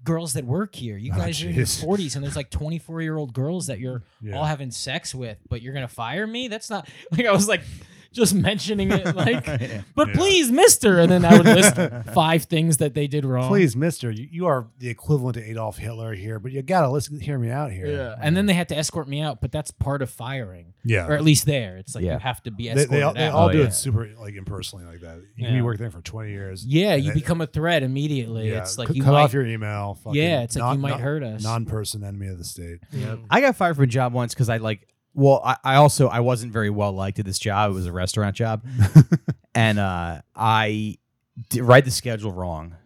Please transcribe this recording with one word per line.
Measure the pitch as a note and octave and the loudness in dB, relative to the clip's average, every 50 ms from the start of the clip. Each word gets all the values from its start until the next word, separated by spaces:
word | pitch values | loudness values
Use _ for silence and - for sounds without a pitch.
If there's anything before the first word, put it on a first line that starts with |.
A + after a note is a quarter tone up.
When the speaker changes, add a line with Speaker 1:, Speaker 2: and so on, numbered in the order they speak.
| B2 | -6
Speaker 1:
girls | C3+ E3 D#3+ E3+ D#3 B2+ | -4 -4 -4 -4 -6 -8
that | D#3+ C3 | -8 -4
work | A#2+ C3+ F3+ G#3+ - - | -4 -4 -4 -4 -6 -10
here. | - B2+ A#2 G#2 | -10 -10 -10 -8
You | G2 G#2+ G#2 F#2 | -10 -8 -6 -4
Speaker 2:
Oh, | |
Speaker 1:
guys | F#2 E3+ E3+ E3 C#3+ E3 | -4 -4 -4 -6 -6 -6
are | F3 | -2
in | E3 | -2
your | C3 A#2 | 0 0
Speaker 2:
jeez. | F#2+ - - | 0 -2 -4
Speaker 1:
forties, | D#3 D#3+ G3 G3+ F3+ C#3 - | -2 -2 -2 -2 -2 -6 -6
and | C#3 C#3 | -6 -6
there's, | C#3 C#3 | -6 -6
like, | D3+ C3+ - | -8 -8 -6
twenty-four-year-old | - - D3+ D#3 E3 D#3+ - - E3 E3 D#3+ D#3 D#3 D#3 D3 B2+ A2 | -8 -8 -6 -6 -8 -8 -10 -10 -8 -6 -6 -4 -4 -6 -6 -6 -4
girls | C3 C3 D3+ F3+ F3+ D#3 | -4 -4 -2 -4 -6 -6
that | D3 B2 F#2+ | -8 -8 -8
you're | B2+ B2+ B2+ B2 - _ _ _ | -8 -8 -8 -10 -12 _ _ _
Speaker 2:
Yeah. | A2 G#2+ G2+ | -12 -10 -6
Speaker 1:
all | C#3 D#3 | -4 -2
having | D3+ D#3 C#3 C#3 B2+ | -2 -2 -4 -8 -10
sex | A2+ - - C3+ C3+ F3 - - - | -10 -10 -8 -6 -8 -8 -8 -10 -10
with, | C3 B2 A2+ G#2 - _ - | -10 -10 -10 -12 -14 _ -8
but | B2 A#2 | -8 -8
you're | A2+ C3 C3+ | -8 -10 -8
gonna | C#3 C3 | -8 -8
fire | A#2+ - - A#2 A#2 C#3 F3+ G#3+ | -8 -8 -8 -8 -6 -4 -6 -6
me? | A3 A3+ A#3+ B3+ | -6 -6 -8 -8
That's | B3 G#3 A3 - - | -8 -8 -10 -8 -8
not," | A3 F#3+ D3 - - - | -8 -10 -10 -12 -20 -20
<laughs> | - - | -8 -4
like, | E3 D#3 B3 | -2 0 2
I | A3+ | 4
was, | G3 F#3+ G3+ | 4 4 4
like, | A3 G3+ E3+ - - - - - - - - - _ - | 2 0 -2 -2 -10 -16 -16 -18 -20 -20 -20 -20 _ 0
just | A#3 A3+ - G3 | 2 2 4 4
mentioning | F#3+ - F#3+ G#3+ G3+ - G3+ G#3+ G3+ G3 F#3+ | 4 2 2 0 -2 -4 -4 -2 -2 0 2
it, | G3+ F#3+ F#3 | 2 2 0
Speaker 2:
<laughs> | F3+ D#3 | -2 -2
Speaker 1:
like, | F#3 D#3 A3+ B3 - - | 0 2 2 2 0 -2
Speaker 3:
Yeah. | D#3 D3+ A#2+ B2 B2+ A2+ G#2 - - _ | -4 -4 -4 -4 -6 -8 -10 -12 -4 _
Speaker 1:
"But | C#4 D4+ | 2 2
Speaker 2:
Yeah. | A3 G3+ | 2 2
Speaker 1:
please, | D4 F4+ G4 G4 F4+ D4+ A#3+ | 2 4 4 4 4 4 4
mister." | A#3+ D#4 G4 A#4 - - - G#3+ F#3 E3+ | 6 6 8 8 6 6 4 4 6 6
And | E3 F3 | 6 6
then | F#3 F3+ F3 | 6 4 8
I | E3+ G#3 | 10 10
would | G#3 E3 | 10 10
list | E3 E3 F3+ G#3 G3+ C3 | 10 8 8 8 6 6
Speaker 2:
<laughs> | D3 F3+ C3+ A#2 A#2+ A2 - - | 4 -2 -2 -4 -8 -10 -2 0
Speaker 1:
five | F#3+ D#3 D#3+ E3 E3 - | 2 2 4 2 0 0
things | - E3+ D#3 D#3+ E3 D#3 | 0 0 0 2 2 2
that | - D#3+ C#3+ A#2 | 0 0 -2 0
they | D3+ C#3+ | -2 -4
did | C#3 C#3+ D3+ C3+ | -2 -2 -2 -2
wrong. | C3 B2+ B2 B2+ C3 | -2 -2 -2 0 2
Speaker 2:
"Please, | G3+ G3+ F3+ C#3 G#2 | 4 4 4 4 2
mister, | B2+ D#3 E3+ C3+ - B2+ A#2+ | 0 -2 -2 -2 -4 -6 -6
you, | A2 G#2+ C3 - | -6 -8 -10 -12
you | D#3+ E3 F3+ | -8 -2 0
are | E3+ C#3+ B2+ A2+ A#2 _ C3 | 0 0 0 -2 -10 _ _
the | B2 A#2+ | -10 -10
equivalent | A2+ - - - D3+ C#3 B2 B2+ A#2 | -10 -8 -2 0 0 0 0 -4 -6
to | A#2+ A2 | -6 -10
Adolf | A2 A2+ A2+ A2 G#2+ - | -10 -10 -8 -8 -8 -8
Hitler | - - A2 A#2 A2 A2+ A2+ A2 | -8 -10 -10 -10 -10 -10 -10 -10
here, | F#2 G2 G#2+ A2+ G#2+ | -10 -8 -10 -10 -8
but | G2 B2+ | -10 -10
you | C3 C#3 C3 | -10 -8 -4
gotta | C3 F#3 F#3 D#3 B2+ | 0 2 2 2 2
listen, | C3 D3 A#2+ - D3 D3 | 0 -2 -4 -6 -10 -10
hear | G2 C#3+ C#3+ | -6 -6 -4
me | C3 A#2 A2+ | -4 -4 -4
out | B2 C#3+ D3+ A#2+ | -4 -4 -6 -6
here." | F#2+ F#2 F#2+ | -8 -8 -6
Speaker 1:
Yeah. | D3 D3 C#3 B2+ A#2 A2 A#2+ | -6 -6 -6 -6 -8 -10 -4
And | D3+ D3+ E3 | -2 0 2
then | F#3+ G3+ | 2 2
they | G3+ F#3 | 2 2
had | F3 E3+ - | 0 0 -2
to | D#3+ | -4
escort | D3+ D3+ - - E3+ D3 | -4 -4 -4 -6 -6 -6
me | C3+ C#3 D3 | -6 -6 -4
out, | D#3 D3+ B2+ - | -4 -6 -6 -6
but | - B2+ | -8 -6
that's | - D3+ D3 - | -6 -6 -8 -8
part | - _ - C3+ C#3 C#3 | -8 _ -4 -4 -2 -4
of | C3+ A#2+ | -4 -6
firing. | - - A#2 B2 C#3 C3+ A2+ F#2+ F2+ F2 E2+ E2+ - _ - | -8 -12 -10 -10 -8 -8 -10 -12 -14 -18 -20 -20 -20 _ -2
Speaker 2:
Yeah. | A#2 A2 F#2+ E2+ | 0 0 0 2
Speaker 1:
Or | D3 D3+ | 0 -2
at | D3 D3+ | 2 4
least | D#3 D3 B2 - | 4 4 4 2
there. | D3 C#3+ C3 A2+ F#2 F2+ | 0 -2 -2 -4 -6 -10
It's | F#2+ F#2+ - - | -14 -14 -14 -8
like, | A2+ F2+ | -4 -4
Speaker 3:
Yeah. | F2 D#2 | -4 -4
Speaker 1:
you | - | -4
have | - B2+ A#2 - _ | -4 -6 -8 -6 _
to | A#2+ | -14
be | G#2+ F#2+ A#2 A2+ | -10 -10 -8 -2
Speaker 2:
They, | A#2 C#3 D3 | 0 0 2
Speaker 1:
escorted | B2 | 2
Speaker 2:
they, | C#3 D3 C#3 D#3 - - | 2 2 2 0 0 -2
they | D#3 | -2
Speaker 1:
out. | D#3 D3 | 0 2
Speaker 2:
all | D#3 - D#3+ | 4 4 6
Speaker 3:
Oh, | |
Speaker 2:
do | - D#3 | 6 4
Speaker 3:
yeah. | C#3 | 2
Speaker 2:
it | G2+ G2 | 2 0
super, | - - C#3 G#2+ A2+ A#2 G#2 G#2+ - | -4 -2 -2 -2 -2 -4 -6 -14 -16
like, | G#2+ G2+ G#2 | -16 -14 -14
impersonally | G2 F#2+ F2 G#2 F#2 F2 - - F#2+ E2+ | -12 -12 -12 -12 -10 -12 -12 -14 -16 -18
like | E2+ E2 E2+ | -18 -18 -18
that. | E2+ E2 E2 E2+ F#2+ G#2 _ | -18 -18 -18 -20 -20 _ _
You | A2+ B2 | -8 -2
can | A#2 B2 | 0 0
be | |
Speaker 4:
Yeah. | B2+ A#2 | 0 0
Speaker 2:
working | A#2+ A2+ G#2 A#2+ | 0 -2 -4 -8
there | A#2 | -10
for | F#2 F2 | -10 -10
twenty | E2 - - A2 A2 G#2 | -10 -10 -10 -10 -10 -10
years. | G2+ G2+ G2 F#2+ F#2+ F#2 - | -10 -10 -10 -10 -12 -10 -4
Speaker 1:
Yeah, | B2+ C#3 D#3+ G3 G#3+ E3+ | 0 2 2 4 4 2
Speaker 2:
and | C#3 C#3 | 2 0
Speaker 1:
you | D3 | 0
Speaker 2:
they | C#3 D#3 | -2 -2
Speaker 1:
become | - - E3+ E3 | 0 0 -2 -2
a | D#3+ | -4
threat | - - D#3+ D#3 E3+ E3+ D3+ C3+ | -4 -4 -2 0 2 2 2 0
immediately. | B2+ C3 C#3 D3 D3+ D3 C3 A#2 A2+ A2+ A2+ A2 A2 | 0 -2 -2 -2 -2 -2 -4 -4 -6 -6 -4 -4 -2
Speaker 2:
Yeah, | G#2 - | -4 -4
Speaker 1:
It's | - - - - | -6 -6 -8 -6
like, | A#2+ | -4
Speaker 2:
cut, | B2+ C#3 | -4 -2
Speaker 1:
you | C3 C3+ | 2 4
Speaker 2:
cut | C#3 | 6
Speaker 1:
might, | C#3+ D3 D3+ | 8 8 6
Speaker 2:
off | C3 A2+ | 6 4
your | C#3 B2+ | 0 -2
email. | A2+ A2+ A2 G#2+ G#2 G#2 G#2 G2+ G2+ G2 | -2 -4 -4 -6 -6 -4 -6 -6 -6 -8
Fucking | - _ - C#3+ D3 | -12 _ -4 -2 0
Speaker 1:
yeah, | D#3 F3 E3 C3 | 0 0 0 -2
it's | A#2+ A#2 - | -2 -4 -4
like, | - | -2
you | A#2+ B2 | -2 0
Speaker 2:
non-, | C3+ C#3 | 0 -2
Speaker 1:
might | C#3 C#3 | -2 -4
Speaker 2:
non-, | C#3 A#2+ | -4 -4
Speaker 1:
hurt | B2 C#3 D3 D#3 C3+ | -4 -4 -4 -4 -6
us. | A2+ A2 A2 G#2+ | -8 -8 -6 -4
Speaker 2:
non-person | A2 A2+ A#2 A2+ G#2+ G#2+ G#2+ G#2 - - G#2 G2+ | -4 -4 -4 -4 -4 -6 -6 -6 -8 -8 -10 -10
enemy | G2+ G2 G2+ G2 F#2+ | -10 -10 -10 -10 -10
of | F#2 F2 | -10 -10
the | E2+ | -12
state. | - - - E2+ E2+ E2+ F2 - _ | -14 -14 -14 -14 -14 -14 -16 -18 _
Speaker 4:
Yeah. | D3 C3+ - A2 A2 A2+ A2+ G#2 | -10 -8 -8 -8 -8 -12 -4 0
Speaker 3:
I | D3 A3+ | 2 2
got | C#4+ C4+ G#3 | 4 2 2
fired | - F#3 F3 D#3+ | 0 -2 -2 2
from | C#3 C#3 | 2 2
a | |
job | B2 A2+ C3+ B2+ B2 A#2+ | 2 2 0 -2 -2 -2
once | B2 A#2+ A#2 - | -4 -4 -4 -2
'cause | - B2 A2 | -2 0 0
I, | A2+ | 0
like, | A2+ A2 A2 G#2+ - _ _ _ _ _ _ _ | -2 -2 -4 -6 -6 _ _ _ _ _ _ _
well, | C#3+ C3+ C#3 C#3 - - | 4 6 6 6 6 4
I, | B2+ B2+ - - | -2 -2 -2 0
I | C3 C3+ | 4 6
also, | C#3 D3 C#3+ - - C3+ A#2+ | 8 8 6 6 4 2 2
I | F2+ A#2+ | 4 2
wasn't | A#2+ B2 B2 A2 A#2+ A#2+ G#2 | 2 2 0 0 -4 -6 -4
very | A2+ G#2+ G#2 | -2 -2 0
well | G#2 G#2 G#2 G2+ | 0 0 -2 -2
liked | F#2+ F#2+ F#2+ F#2+ F#2+ | -2 -4 -4 -4 -4
at | - G#2 | -4 -4
this | F#2+ G2 - | -4 -4 -4
job. | - A2 G2 G2+ G#2+ G2+ | -2 0 2 2 2 2
It | F#2+ | 0
was | F#2 F2+ | -2 -4
a | F2 | -4
restaurant | F2 F2+ F#2 F#2 - A2 G#2 G2+ G2 | -4 -4 -4 -2 -2 -2 -2 -2 -2
job. | - A#2 A2+ A2 G#2+ A#2 | -2 -2 -2 -2 -4 -6
Speaker 2:
<laughs> | B2+ C3 B2 G#2 F#2+ - D3+ C3 - F3 - - - C3+ - _ _ _ | -8 2 2 2 8 8 8 8 8 2 -2 -2 -6 -8 -8 _ _ _
Speaker 3:
And, | A#2 A2+ A2 G#2+ G#2 | 2 2 2 2 0
uh, | G2 F#2+ F2+ F2 E2+ E2+ E2 D2+ - _ _ | -2 -2 -2 -4 -6 -6 -8 -10 -14 _ _
I | - A2 A2 A2 A2 A2 G#2+ G#2+ G#2+ G#2+ G#2+ F#2 - _ _ _ _ _ _ _ - A2+ _ | -2 2 2 2 2 2 0 -2 -4 -4 -6 -8 -12 _ _ _ _ _ _ _ -18 -10 _
d-, | - A#2+ | -4 0
read | B2+ A#2+ B2 C3+ C#3 | 8 10 10 8 8
the | B2+ | 6
schedule | B2 - - B2 A2+ G#2 G#2+ G#2+ | -4 -4 -4 -4 -6 -4 -6 -8
wrong. | F2+ F#2 F2+ F2+ E2 D#2 D#2+ E2+ E2 - | -6 -6 -6 -6 -6 -8 -10 -12 -16 -18